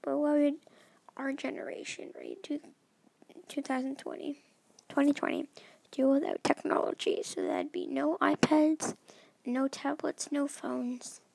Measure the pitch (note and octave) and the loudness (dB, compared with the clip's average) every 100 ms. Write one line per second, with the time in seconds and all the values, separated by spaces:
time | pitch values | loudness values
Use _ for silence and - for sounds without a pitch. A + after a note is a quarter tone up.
0 | - C#4 D4 D4 D4 D4 - - - _ | -2 0 2 4 4 2 -12 -20 -20 _
1 | - - C4+ C#4 C4 - - - - - | -20 -8 -6 -4 -6 -6 -8 -8 -10 -10
2 | - - A#1 - - D4 - _ _ _ | -12 -12 -12 -12 -6 -8 -8 _ _ _
3 | _ _ _ - - - C#4 C4 C4 C4+ | _ _ _ -20 -8 -8 -4 -4 -2 -6
4 | - - - C#4+ _ _ _ - _ - | -8 -8 -8 -8 _ _ _ -20 _ 2
5 | C#4+ C#4+ - - - - - - _ - | 4 4 0 0 -4 -12 -20 -20 _ 2
6 | C4 C#4 - - - - - - - - | 6 6 4 -2 2 0 4 2 2 0
7 | - - - - F#3 - - - - C4+ | 0 0 -2 -4 -2 -2 -2 -6 -4 -2
8 | D4 E4+ - G3+ - D#4 D#4 D#4 - - | 0 2 2 4 4 6 4 2 -2 -8
9 | _ - - _ - B3 C4+ - C#4 D4+ | _ -20 -20 _ -4 0 0 -2 -4 -2
10 | D4+ - - C#4+ C#4 - - B3+ B3 B3 | -4 -4 -4 -2 -2 -4 -4 -4 -4 -6
11 | - - _ | -10 -16 _